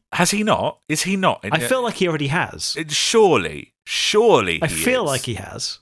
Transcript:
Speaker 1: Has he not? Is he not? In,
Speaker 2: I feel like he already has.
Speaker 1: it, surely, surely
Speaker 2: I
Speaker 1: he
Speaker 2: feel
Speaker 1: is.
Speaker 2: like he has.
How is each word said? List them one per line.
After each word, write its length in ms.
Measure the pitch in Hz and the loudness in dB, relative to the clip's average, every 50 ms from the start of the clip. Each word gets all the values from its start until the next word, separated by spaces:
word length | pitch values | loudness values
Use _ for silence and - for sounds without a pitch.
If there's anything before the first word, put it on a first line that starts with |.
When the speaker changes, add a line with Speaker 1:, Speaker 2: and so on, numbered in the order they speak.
| _ - | _ -8
Speaker 1:
Has 200 | - - 180 - | -2 0 0 2
he 100 | 208 208 | 2 0
not? 380 | 214 214 123 85 104 156 - _ _ - | 0 0 0 0 0 -4 -6 _ _ -4
Is 140 | 151 151 - | -4 -2 -2
he 120 | 185 196 | -2 -2
not? 280 | 196 185 156 101 - - | 0 2 0 0 0 -2
In, 80 | 101 | -2
Speaker 2:
I 80 | 151 160 | 0 0
feel 220 | 120 240 254 262 | 2 2 0 0
like 120 | 247 226 - | 0 -4 -2
he 140 | - 190 175 | -2 -2 0
already 180 | 156 151 147 135 | 0 -2 -2 -2
has. 460 | 147 180 139 - - - - - - | -2 -2 -4 -4 -6 -8 -8 -6 -6
Speaker 1:
it, 140 | 151 160 151 | -6 -6 -4
surely, 840 | 147 - - - - 226 214 185 147 107 87 76 73 71 - _ _ _ - | -4 -2 -2 2 4 6 6 6 6 4 2 -2 -8 -10 -14 _ _ _ -12
surely 760 | - - - - - - 214 233 226 175 127 101 87 85 76 | -8 -6 -4 -2 0 2 4 6 6 6 6 4 2 0 -2
Speaker 2:
I 40 | - | -2
Speaker 1:
he 80 | 143 - | -2 -2
Speaker 2:
feel 300 | 80 80 240 - - 208 | 0 0 0 0 0 -2
Speaker 1:
is. 40 | 147 | -2
Speaker 2:
like 140 | 135 127 | -2 -4
he 120 | - 127 110 | -4 -6 -8
has. 440 | 95 98 - - 110 - - - - | -8 -10 -12 -12 -10 -10 -10 -10 -12